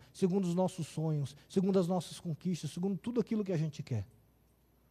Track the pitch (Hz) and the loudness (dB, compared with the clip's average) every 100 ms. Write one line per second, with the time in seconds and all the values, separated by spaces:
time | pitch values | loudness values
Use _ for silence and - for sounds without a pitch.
0 | - - 190 196 180 170 185 - 156 - | -6 0 2 2 2 2 0 0 -6 -2
1 | 160 151 143 - - 196 190 196 170 185 | 0 0 -2 -8 -4 2 4 4 4 2
2 | - - 175 147 180 170 147 - 190 185 | -2 -6 -6 -4 -2 -2 -4 -2 -2 -2
3 | - 240 - 220 190 165 156 - - 113 | -2 -2 0 0 0 0 0 -4 -4 -4
4 | 95 - _ _ _ _ _ _ _ | -4 -10 _ _ _ _ _ _ _